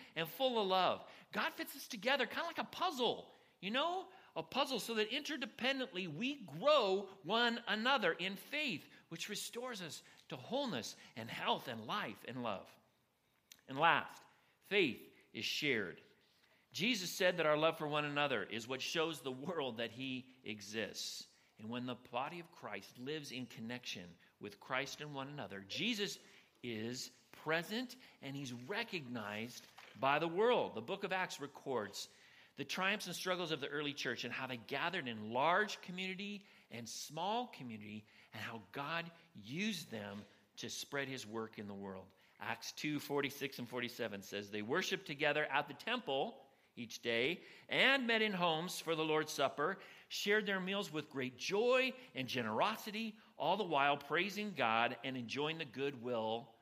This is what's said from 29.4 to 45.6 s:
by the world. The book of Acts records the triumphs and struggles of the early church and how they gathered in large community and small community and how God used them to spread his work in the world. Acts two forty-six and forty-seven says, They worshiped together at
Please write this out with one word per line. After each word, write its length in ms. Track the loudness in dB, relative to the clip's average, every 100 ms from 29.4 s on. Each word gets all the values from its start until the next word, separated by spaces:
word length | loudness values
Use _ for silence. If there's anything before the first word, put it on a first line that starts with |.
| -6 -10 -16 -20 -18 0
by 180 | 4 4
the 100 | 4
world. 460 | 4 4 6 2
The 80 | -2
book 220 | -4 -4
of 100 | 0
Acts 260 | 0 0 -4
records 680 | -10 -8 -2 -2 -2 -6 -10 -14 -20 -20 -16 -10
the 80 |
triumphs 440 | -4 0 2 2 -2
and 80 | -4
struggles 360 | 0 0 2
of 100 | 0
the 60 | 0
early 260 | -2 -2
church 320 | 0 -2 -2 -4
and 60 |
how 140 | -4 -4
they 140 | -6 -4
gathered 400 | -2 0 0 -2
in 260 | -4 0
large 480 | 4 6 6 4 -2
community 640 | -8 -6 -4 -4 -6 -8 -12 -20 _
and 180 | -10 -8
small 640 | -8 -8 -2 0 0 -2 -6
community 480 | -10 -10 -10 -10 -12 -20 -14
and 120 | -10
how 180 | -8 -8 -8
God 380 | -6 -2 -2 -4 -12 -20 -16
used 460 | -8 -2 -2 -2 -6
them 340 | -6 -6 -8 -12 -20 _ -10
to 120 | -8
spread 380 | -8 -4 -2 -2
his 180 | -6 -6
work 320 | -6 -6 -6
in 100 | -8
the 60 |
world. 320 | -8 -8 -10 -12 _ _ -8
Acts 320 | -4 -4 -6
two 260 | -4 -2 -2
forty-six 580 | 0 0 0 -2 -6 -6
and 100 | -6
forty-seven 540 | -4 -4 -2 -4 -4
says, 300 | -6 -6 -4
They 100 | -4
worshiped 460 | 0 0 0 -2 -4
together 400 | 0 2 2 2
at 160 | 0